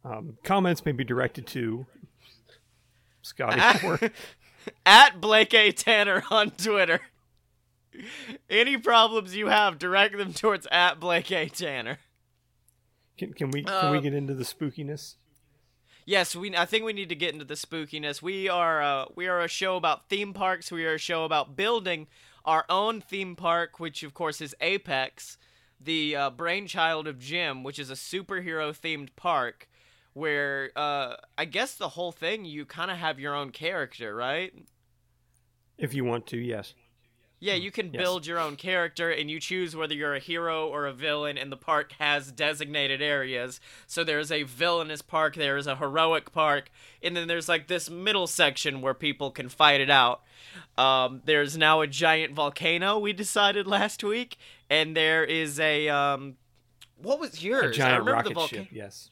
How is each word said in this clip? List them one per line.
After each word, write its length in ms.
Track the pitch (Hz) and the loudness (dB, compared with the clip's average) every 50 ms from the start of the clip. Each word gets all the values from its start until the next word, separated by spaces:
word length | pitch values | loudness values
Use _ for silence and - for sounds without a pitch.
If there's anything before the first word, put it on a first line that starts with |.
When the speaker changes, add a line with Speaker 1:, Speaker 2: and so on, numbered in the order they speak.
Speaker 1:
Um, 360 | - 131 110 110 - 156 110 _ - | -10 -10 -10 -10 -10 -14 -16 _ -4
comments 400 | - 190 196 190 180 170 - - | 0 0 2 2 2 0 0 -2
may 60 | 156 | -4
be 120 | 135 120 131 | -4 -2 -2
directed 420 | 117 123 127 131 127 - - 113 - | -2 0 0 0 -2 -4 -8 -14 -10
to 380 | - 151 127 113 110 123 135 _ _ - - _ _ _ _ - - _ _ _ - _ _ _ _ _ _ _ _ _ _ _ _ _ | -6 -4 -4 -4 -4 -6 -8 _ _ -20 -20 _ _ _ _ -20 -20 _ _ _ -20 _ _ _ _ _ _ _ _ _ _ _ _ _
Scotty 380 | - - - - 131 113 - - | -20 -18 -8 -4 0 0 4 6
Speaker 2:
<laughs> 0 | |
At, 220 | 185 240 - - | 6 6 6 6
Speaker 1:
Moore. 160 | 196 185 170 - 226 214 - - - - - _ _ _ _ _ - - - _ _ | 4 0 0 0 0 -2 -2 -6 -18 -18 -20 _ _ _ _ _ -16 -16 -16 _ _
Speaker 2:
at 340 | 175 202 233 277 277 - 180 | 12 12 12 12 12 8 2
Blake 320 | 165 214 214 220 214 208 - | 2 6 6 6 6 8 8
A 180 | 220 214 208 | 8 8 8
Tanner 500 | 202 - - 233 226 208 208 202 185 190 - - | 4 2 2 4 6 6 6 4 2 0 2 2
on 200 | 226 214 208 208 | 2 2 2 2
Twitter. 480 | - - 180 220 208 202 185 170 165 175 - - _ _ _ _ _ _ _ _ _ _ _ _ _ _ _ _ - - - 226 - - - 226 247 285 _ - | -2 -4 -2 0 2 2 4 4 2 0 0 -8 _ _ _ _ _ _ _ _ _ _ _ _ _ _ _ _ -20 -18 -16 -16 -14 -14 -14 -14 -14 -16 _ 0
Any 260 | 190 214 240 269 277 240 | 0 2 2 2 0 -2
problems 580 | 233 285 240 226 226 220 226 220 196 180 185 | 0 4 6 6 6 6 2 -4 -4 -4 -6
you 120 | 208 214 - | -4 0 2
have, 300 | - 214 208 196 170 139 | 4 4 4 2 0 -4
direct 380 | 170 180 185 196 202 214 196 | -4 0 4 4 4 4 2
them 160 | 202 202 190 160 | -4 -8 -6 -6
towards 320 | - - 220 202 180 - - | 0 0 0 0 0 -2 0
at 300 | 151 175 180 180 147 160 | 4 4 4 4 2 0
Blake 300 | 160 180 170 165 151 - | -2 0 0 0 0 -2
A 160 | 190 170 156 147 | -2 -2 -4 -4
Tanner. 500 | - - 180 151 139 127 113 117 139 - _ _ _ _ _ _ _ _ _ _ _ _ _ _ _ _ _ _ _ _ _ _ _ | -6 -8 -8 -6 -6 -6 -8 -8 -10 -10 _ _ _ _ _ _ _ _ _ _ _ _ _ _ _ _ _ _ _ _ _ _ _
Speaker 1:
Can, 160 | - 185 - | -10 -10 -10
can 180 | 143 - 151 131 | -6 -6 -4 -4
we, 100 | 135 143 | -4 -4
can 300 | 143 - 196 190 185 - | -4 -2 0 2 2 2
we 60 | 151 147 | 2 2
Speaker 2:
Uh, 20 | |
Speaker 1:
get 120 | 139 143 | 0 -2
into 220 | 139 143 139 135 139 | -2 -2 -4 -4 -6
the 80 | 131 | -6
spookiness? 720 | 123 - - _ 156 143 - - 147 143 151 143 - - - _ _ _ _ _ _ _ _ _ _ _ _ _ _ _ _ _ _ | -6 -10 -8 _ -6 -6 -6 -8 -10 -10 -10 -12 -14 -18 -18 _ _ _ _ _ _ _ _ _ _ _ _ _ _ _ _ _ _
Speaker 2:
Yes, 300 | - 196 190 175 - - | 0 2 2 2 0 -4
we, 180 | 170 190 208 185 | -8 -8 -2 0
I 120 | 170 185 | 0 0
think 180 | 180 214 220 220 | 2 0 0 0
we 80 | 226 | -2
need 160 | 214 202 196 160 | -6 -6 -8 -8
to 40 | 170 | -6
get 180 | 143 175 170 | -4 -4 -4
into 120 | 143 156 147 | -4 -8 -12
the 100 | 131 147 | -12 -10
spookiness. 680 | 151 - _ 160 160 156 147 - 156 147 147 143 - | -12 -10 _ -8 -8 -8 -8 -8 -8 -6 -6 -8 -6
We 280 | 151 180 196 196 190 190 | -6 -6 -6 -4 -2 -2
are, 340 | 180 175 170 165 160 151 | 0 2 2 2 2 2
uh, 220 | 147 143 139 135 131 - - | 2 0 0 0 -2 -6 -8
we 120 | - 180 185 | -8 -4 -2
are 120 | 180 175 | 0 0
a 80 | 170 170 | -2 -2
show 280 | - - 190 190 185 | -2 -2 -2 -2 -2
about 320 | 180 165 160 147 - _ _ | 0 2 0 0 0 _ _
theme 240 | 196 202 208 202 185 | -4 -4 -4 -6 -4
parks. 360 | 190 196 185 185 170 170 - | -2 0 0 0 -2 -6 -10
We 120 | 175 165 165 | -8 -4 -2
are 100 | 165 156 | -2 -2
a 40 | 156 | -2
show 260 | - - 175 165 160 | -2 -4 -2 -2 0
about 320 | 156 160 151 135 - 139 | 0 0 0 0 -2 -4
building 520 | - 196 220 240 226 185 185 175 156 156 _ _ _ - - _ - _ | -4 0 0 0 0 -2 -4 -6 -6 -8 _ _ _ -20 -20 _ -8 _
our 220 | 151 160 156 - - | 2 2 2 2 2
own 320 | 175 190 208 220 226 214 | 0 2 2 0 -2 -4
theme 360 | - - 190 196 196 185 175 | -8 -8 -8 -8 -8 -8 -10
park, 420 | 165 175 170 170 170 170 165 - - | -4 -2 0 0 0 -2 -4 -8 -10
which 240 | 165 160 143 - | -10 -10 -8 -10
of 100 | 165 147 - | -14 -14 -8
course 260 | - 170 156 151 - | -6 -6 -6 -6 -6
is 140 | 160 143 135 _ | -12 -14 -8 _
Apex, 800 | - 170 196 196 _ 180 143 131 131 - _ - - - - _ _ _ _ _ _ _ _ _ | -2 -2 -2 -2 _ -4 -4 -4 -4 -4 _ -16 -18 -18 -20 _ _ _ _ _ _ _ _ _
the, 360 | 127 151 165 160 151 151 151 | -6 -4 -2 -2 -2 -2 -2
uh, 140 | 143 139 135 | -2 -2 -2
brainchild 760 | 123 120 170 170 175 196 202 175 - 190 165 160 165 156 156 | -4 -4 -4 -4 -4 -4 -6 -6 -2 0 0 2 0 -2 -4
of 140 | 156 139 123 | -8 -12 -12
Jim, 420 | 123 131 156 175 175 151 135 131 | -10 -8 -4 -4 -4 -4 -6 -8
which 160 | 131 135 143 147 | -10 -12 -10 -10
is 100 | 143 127 | -12 -12
a 60 | 135 | -12
superhero-themed 1160 | 127 - - - 185 190 - 196 185 180 175 160 156 156 147 151 - - 165 156 147 143 127 _ | -14 -12 -8 -8 -8 -8 -6 -8 -8 -6 -6 -6 -4 -6 -6 -8 -8 -8 -8 -8 -8 -10 -16 _
park 520 | - - 175 165 139 123 117 - _ - _ _ _ _ _ _ _ _ _ | -6 -2 -2 0 0 -2 -4 -8 _ -20 _ _ _ _ _ _ _ _ _
where, 580 | _ 139 156 156 147 143 143 139 139 139 135 127 _ | _ -6 -4 -2 -2 -2 -2 -2 -2 -4 -6 -6 _
uh, 400 | 139 147 147 143 143 135 120 120 - - _ _ - | -4 -4 -2 -2 -4 -4 -6 -8 -16 -18 _ _ -6
I 60 | 156 | -6
guess 300 | 165 139 190 247 269 - | -4 -2 -4 -4 -4 -6
the 160 | - 202 151 | -8 -10 -8
whole 220 | - 170 180 175 | -6 -6 -8 -8
thing, 320 | 160 - 160 170 214 220 196 | -8 -6 -6 -6 -6 -6 -8
you 220 | 165 147 151 143 | -12 -12 -12 -12
kinda 280 | - - 160 170 190 185 | -12 -8 -8 -6 -6 -6
have 240 | 170 170 160 151 135 | -4 -4 -6 -6 -4
your 140 | 135 147 143 | -6 -6 -6
own 160 | 147 143 135 | -6 -6 -8
character, 640 | 123 - 151 165 190 170 139 123 - - 117 107 104 | -12 -8 -6 -6 -4 -4 -6 -8 -10 -12 -10 -10 -8
right? 380 | 117 123 127 143 170 185 180 _ - - _ _ _ _ _ _ _ _ _ _ _ _ _ _ _ _ _ _ _ _ _ _ - | -6 -4 -4 -4 -4 -6 -8 _ -20 -20 _ _ _ _ _ _ _ _ _ _ _ _ _ _ _ _ _ _ _ _ _ _ -10
Speaker 1:
If 160 | - 123 135 | -8 -6 -4
you 100 | 139 127 | -4 -2
want 220 | 123 117 120 - - | -2 -4 -4 -6 -8
to, 100 | - 117 | -10 -8
yes. 360 | 120 120 113 104 - - - _ _ _ _ _ _ _ _ _ _ _ _ _ 175 | -6 -6 -8 -8 -10 -14 -20 _ _ _ _ _ _ _ _ _ _ _ _ _ -4
Speaker 2:
Yeah, 120 | 202 196 | -4 -2
Speaker 1:
Hmm. 60 | 175 | -2
Speaker 2:
you 80 | 180 202 | -4 -6
can 220 | - 226 202 175 | -6 -6 -6 -6
Speaker 1:
Yes. 100 | 139 - | -4 -2
Speaker 2:
build 240 | 185 180 185 180 147 | -2 -2 -2 -2 -4
your 120 | 160 170 170 | -4 -4 -4
own 180 | 165 151 143 | -4 -4 -6
character, 540 | 139 - 185 185 180 170 160 _ - 170 165 | -8 -6 -4 -2 -2 -2 -4 _ -4 -4 -2
and 200 | 160 - 151 147 | -2 -2 -4 -6
you 80 | 156 160 | -8 -10
choose 380 | - - 180 185 180 165 160 | -8 -6 -4 -4 -4 -6 -6
whether 160 | 160 160 151 151 | -8 -6 -6 -4
you're 200 | 147 151 147 143 | -4 -4 -4 -4
a 40 | 135 | -6
hero 480 | 139 170 170 170 170 165 160 160 156 | -6 -6 -6 -4 -4 -4 -4 -4 -4
or 200 | 156 139 147 143 | -4 -4 -4 -6
a 80 | 139 135 | -6 -6
villain, 420 | 123 143 156 147 147 147 147 143 | -6 -4 -4 -2 -2 -4 -6 -6
and 160 | 135 135 139 | -8 -8 -10
the 60 | 135 135 | -12 -12
park 340 | - - 156 147 147 - - - | -4 -2 0 0 -2 -4 -8 -4
has 340 | 151 147 147 147 135 139 | -2 0 0 -2 -2 -8
designated 720 | 123 120 147 151 151 143 151 143 147 147 139 135 135 135 | -6 -4 -2 -2 -2 -4 -8 -6 -4 -2 -2 -2 -2 -2
areas. 580 | 147 147 147 139 131 131 131 123 123 127 123 - - - - - - | -2 -2 -2 -2 -2 -4 -4 -6 -6 -8 -10 -16 -20 -20 -20 -20 -20
So 160 | _ - 165 | _ -6 -4
there's 300 | 165 160 151 147 151 147 | -2 0 0 -2 -2 -2
a 120 | 156 151 147 | -2 -4 -4
villainous 580 | 131 123 120 165 175 170 170 160 156 156 151 | -6 -4 -2 0 2 2 0 -2 -4 -8 -12
park, 320 | - _ - 156 156 151 139 | -12 _ 0 2 2 2 0
there 240 | 160 147 139 139 143 | 0 -2 0 0 -2
is 80 | 143 | -2
a 100 | 147 135 | -4 -4
heroic 560 | 131 151 139 139 160 160 160 165 156 - - | -4 -4 -2 2 2 4 4 4 2 0 -4
park, 380 | _ 165 156 151 143 143 139 - _ - - - - _ | _ 2 2 4 2 0 -2 -8 _ -20 -20 -20 -18 _
and 120 | - 175 175 | -6 -4 -4
then 140 | 170 170 170 | -4 -2 -2
there's, 180 | 170 170 160 | -2 -2 0
like, 200 | 180 170 165 147 | 0 0 0 0
this 240 | - 180 170 165 - | -2 -4 -4 -4 -6
middle 360 | 170 175 185 214 208 196 180 | -10 -4 -2 0 0 0 0
section 540 | 170 - - 165 143 131 - - 151 135 135 | 0 2 2 2 2 2 0 -4 -4 -4 -2
where 140 | 127 135 131 | -2 -2 -2
people 360 | - - 147 139 - 143 135 | -2 -4 -4 -4 -4 -8 -8
can 200 | - - 127 123 | -8 -10 -12 -12
fight 320 | - - 156 147 143 139 | 2 4 6 6 6 6
it 80 | 135 135 | 4 6
out. 320 | 143 135 123 120 127 - _ _ _ - - - - - - _ _ - | 6 6 6 6 2 -2 _ _ _ -20 -20 -20 -20 -20 -20 _ _ 2
Um, 420 | 131 131 131 131 127 127 131 127 - | 4 4 6 4 2 0 -2 -6 0
there's 280 | 156 156 147 147 143 151 160 | 2 4 4 2 0 2 4
now 240 | 156 156 156 160 | 6 6 6 6
a 40 | 156 | 4
giant 460 | 143 135 135 165 160 160 160 160 - 139 | 0 0 2 4 4 4 4 0 -4 -2
volcano, 640 | 156 147 143 - - - 165 170 175 180 196 214 220 | -2 -2 -2 -2 -2 0 0 0 2 0 0 0 0
we 140 | 208 208 | -2 -4
decided 540 | 208 180 214 - - 208 202 202 190 202 196 | -4 -4 -6 -2 0 2 2 2 2 0 -2
last 360 | 196 202 196 208 208 - - | 0 0 0 0 -2 -4 -6
week, 360 | - 202 214 240 247 247 - _ - - - _ _ _ | -4 -4 -4 -4 -4 -8 -12 _ -20 -20 -20 _ _ _
and 260 | 143 156 156 156 156 | 2 2 2 0 0
there 260 | 160 160 156 160 160 | 0 2 2 4 2
is 380 | 160 139 160 160 160 151 143 151 | 2 0 0 -2 -2 -4 -2 0
a, 280 | 156 156 151 147 151 151 | 2 2 2 2 0 0
um, 480 | 147 143 143 143 139 131 139 139 127 _ _ _ _ _ _ _ _ _ - _ _ | 0 2 0 0 -2 -4 -6 -14 -16 _ _ _ _ _ _ _ _ _ -20 _ _
what 240 | _ 165 214 277 302 | _ -6 -4 -4 -4
was 240 | 269 160 135 156 165 | -4 -10 -10 -8 -4
yours? 320 | 196 247 269 202 135 110 | -2 0 0 0 0 2
Speaker 1:
A 20 | 147 | 2
giant 160 | 135 127 127 | 4 4 4
Speaker 2:
I 40 | 123 | 4
remember 140 | - - | 2 2
Speaker 1:
rocket 160 | - - - - | 0 0 0 -2
Speaker 2:
the 40 | - | -2
volca- 120 | 170 160 147 | -4 -4 -4
Speaker 1:
ship, 200 | 120 104 95 - | -6 -10 -12 -12
yes. 380 | - 113 101 98 - - - - | -14 -16 -16 -16 -18 -20 -20 -20